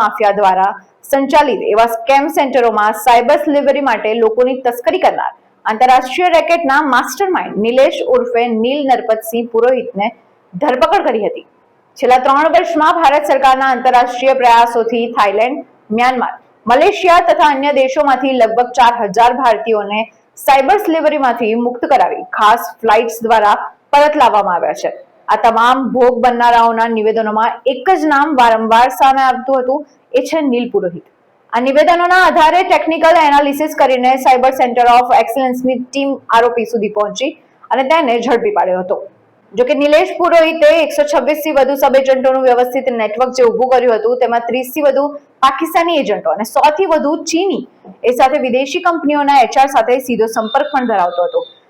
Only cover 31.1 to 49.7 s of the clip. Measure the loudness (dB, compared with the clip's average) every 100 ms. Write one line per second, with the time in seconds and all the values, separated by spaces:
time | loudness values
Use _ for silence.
31.1 | _ _ _ -6 -4 0 2 2 2 2
32.1 | 2 2 2 2 2 0 0 -2 0 2
33.1 | 4 4 2 2 -2 -4 0 0 2 0
34.1 | 2 2 2 2 0 -2 2 4 4 4
35.1 | 2 0 -2 -4 -2 -4 -4 -6 -6 -4
36.1 | -6 0 2 2 0 -4 -4 -4 -4 -4
37.1 | -4 -8 -8 _ _ -6 -4 0 0 0
38.1 | -2 -2 -2 -2 -2 -2 -2 -4 -6 -8
39.1 | _ _ _ _ -4 -2 0 2 2 0
40.1 | -2 0 2 2 2 2 4 0 -2 0
41.1 | 0 0 -2 -2 0 0 2 2 2 2
42.1 | 0 2 2 2 2 0 -2 -4 -4 -4
43.1 | -2 -2 2 0 2 0 2 2 0 0
44.1 | -2 -2 -2 -4 -6 -6 -2 0 0 -2
45.1 | -8 _ -2 -2 -2 -4 -2 -2 -2 -2
46.1 | -4 -4 -4 -4 0 0 0 0 0 -2
47.1 | -4 -4 -4 -2 -4 -8 _ -20 -6 -2
48.1 | 2 0 0 -2 -2 -2 -4 -4 -2 -2
49.1 | 0 2 2 2 2 2